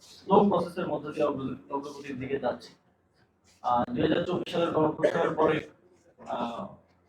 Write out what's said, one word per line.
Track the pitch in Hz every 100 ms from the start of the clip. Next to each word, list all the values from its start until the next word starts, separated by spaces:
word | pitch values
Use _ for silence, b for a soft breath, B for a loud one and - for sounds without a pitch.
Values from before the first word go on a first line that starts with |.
স্লো | - - - 202
প্রসেসের | 202 175 175 185 160
মধ্যে | 143 151
দিয়ে | 151 147
অগ্রগতি, | 135 131 123 -
অগ্রগতির | 139 147 139 143 127
দিকে | 131 139
যাচ্ছি। | 123 117 - - _ _ _ _ _ _ _ _
আহ, | - 123 -
দুই | - 156
হাজার | 165
চব্বিশ | 180 175 -
সালের | 170 165
গণঅভ্যুত্থানের | 156 156 - 156 170 156
পরে, | 160 156 156 - - _ _ _ - -
আহ, | 120 120 - - - _ _